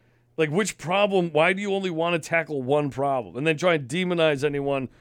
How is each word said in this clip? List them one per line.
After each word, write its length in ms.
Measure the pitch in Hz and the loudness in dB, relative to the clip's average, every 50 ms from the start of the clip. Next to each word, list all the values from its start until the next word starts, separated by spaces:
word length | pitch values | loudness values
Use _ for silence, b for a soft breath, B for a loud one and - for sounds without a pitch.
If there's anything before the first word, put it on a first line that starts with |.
| b b b b b b b - | b b b b b b b -2
like, 140 | 160 151 | 0 0
which 260 | 147 196 220 - - _ | 2 0 0 0 -4 _
problem, 540 | - 147 185 196 208 202 196 185 175 170 | -6 -2 0 2 2 2 2 2 0 2
why 220 | 151 151 160 180 190 | 2 4 4 4 2
do 80 | 190 208 | 0 -2
you 100 | 202 190 | -4 -4
only 160 | 196 190 185 | -2 -2 -4
wanna 300 | 165 160 165 175 175 165 | -4 -2 -2 0 0 -2
tackle 420 | - - 170 165 160 156 151 139 | -2 -2 -2 -2 -2 -2 -6 -6
one 280 | 127 123 143 147 147 139 | 0 2 2 2 2 0
problem 440 | 117 127 139 139 135 127 110 90 82 120 | -2 -2 -2 0 0 -2 -4 -6 -8 -4
and 80 | 147 160 | 0 0
then 100 | 160 143 | 0 2
try 160 | 170 180 170 | 2 2 2
and 120 | 156 135 113 | 2 0 -4
demonize 540 | 147 180 185 180 180 170 160 156 147 131 139 | -4 -2 0 0 2 2 4 2 2 2 0
anyone 460 | 151 143 143 139 139 139 135 131 - b b | -2 -2 -2 -2 -2 -2 -2 -4 -6 b b